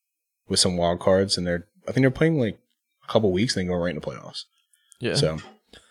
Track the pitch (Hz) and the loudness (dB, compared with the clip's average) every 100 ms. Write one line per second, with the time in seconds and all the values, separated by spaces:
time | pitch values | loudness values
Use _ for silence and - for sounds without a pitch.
0 | _ _ _ _ - 98 98 90 85 87 | _ _ _ _ -4 0 0 2 0 2
1 | - 95 98 - 87 87 - _ - - | 4 4 2 -2 -2 -4 -6 _ -4 2
2 | 131 - 160 156 113 - _ _ _ _ | 2 4 0 2 -2 -4 _ _ _ _
3 | - 113 107 90 120 - 90 90 87 76 | -2 2 2 2 0 -2 -2 -2 -2 -4
4 | - - - - - _ _ _ _ - | -8 -12 -14 -16 -18 _ _ _ _ -8
5 | 117 98 80 78 - - _ - _ | -4 0 -2 -4 -12 -20 _ -20 _